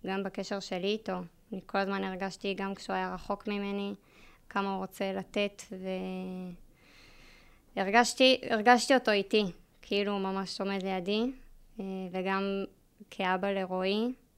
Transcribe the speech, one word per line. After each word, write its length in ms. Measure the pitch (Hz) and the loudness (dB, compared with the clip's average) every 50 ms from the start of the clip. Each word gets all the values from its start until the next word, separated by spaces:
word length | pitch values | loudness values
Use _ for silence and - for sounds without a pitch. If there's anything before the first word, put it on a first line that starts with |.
| - | -6
גם 180 | 190 190 196 196 | -4 -4 -2 -4
בקשר 360 | 190 190 - 196 - 208 196 | -4 -4 -6 -4 -4 -4 -6
שלי 280 | 190 - 196 180 175 196 | -4 -4 -4 -2 0 0
איתו, 260 | 208 214 214 - 185 180 180 170 _ - _ _ | -2 -2 -2 -4 -6 -6 -6 -10 _ -20 _ _
אני 100 | - 190 - | -10 -10 -10
כל 120 | - - 196 | -2 0 0
הזמן 260 | 196 190 196 196 190 | 0 2 0 -2 -2
הרגשתי, 500 | 190 185 185 196 190 185 - - 202 190 | -4 -4 -4 -4 -6 -6 -4 -4 -4 -2
גם 220 | 180 196 196 196 | -2 -2 -4 -4
כשהוא 200 | - - - 190 | -8 -6 -2 -2
היה 180 | 185 185 185 185 | -2 0 -2 -4
רחוק 340 | 185 - - 202 196 - 214 | -8 -6 -6 -6 -6 -4 -4
ממני, 460 | 208 202 202 202 202 202 202 202 208 - - - - - - - - - - - | -4 -2 -2 -2 -4 -4 -4 -4 -6 -10 -14 -20 -20 -20 -20 -20 -20 -20 -20 -6
כמה 200 | - 202 196 196 196 | -4 -2 -2 0 -2
הוא 40 | 190 | -4
רוצה 320 | 190 190 - - 202 190 190 | -6 -8 -6 -4 -4 -4 -2
לתת, 480 | 190 185 - - 208 202 202 202 - - - 220 185 185 190 190 185 185 190 185 185 185 185 185 185 185 180 180 - - - - _ - - - - - - - - - - - - - - - - _ _ - | -4 -6 -4 -2 0 0 0 -2 -10 -16 -14 -12 -10 -6 -6 -4 -4 -4 -6 -6 -6 -8 -8 -8 -8 -10 -10 -12 -16 -18 -20 -20 _ -20 -20 -20 -20 -20 -20 -20 -20 -20 -20 -20 -20 -20 -20 -20 -20 _ _ -4
והרגשתי, 680 | - 196 190 202 233 240 233 - - 262 262 262 254 - - | -2 -2 4 6 6 6 6 4 6 8 8 8 6 2 -2
הרגשתי 440 | - 220 208 233 247 240 233 - 277 | 0 4 8 8 8 8 8 6 4
אותו 160 | 254 247 - | 6 6 4
איתי, 320 | 208 202 190 - - 214 214 185 - - - _ _ - | 4 4 2 4 2 2 2 2 -4 -10 -18 _ _ -20
כאילו 300 | - - - 202 202 202 | -8 -2 0 0 2 2
הוא 100 | 202 196 | 0 0
ממש 400 | 190 190 190 196 196 180 - - | -2 -2 -2 -2 -4 -4 -4 -4
עומד 220 | 202 196 196 196 185 | -4 -2 -2 -2 -2
לידי, 480 | 190 190 185 175 190 208 214 226 254 269 - - - - - - - - - | -2 -2 -2 0 0 0 0 0 0 -2 -8 -16 -20 -20 -20 -20 -20 -12 -10
אה, 40 | 196 190 190 190 190 180 | -8 -6 -6 -6 -6 -4
וגם 320 | 175 190 180 190 190 190 196 196 196 196 196 - - _ _ _ _ _ 208 _ | -4 -4 -2 0 0 0 0 0 -2 -2 -4 -6 -10 _ _ _ _ _ -20 _
כאבא 420 | - - 196 185 185 185 185 202 | -6 -2 0 0 2 2 0 0
לרועי 600 | 196 196 190 180 185 185 185 190 196 208 226 247 254 - - _ _ | 0 -2 -2 -2 -2 -2 0 0 2 2 0 -2 -2 -6 -14 _ _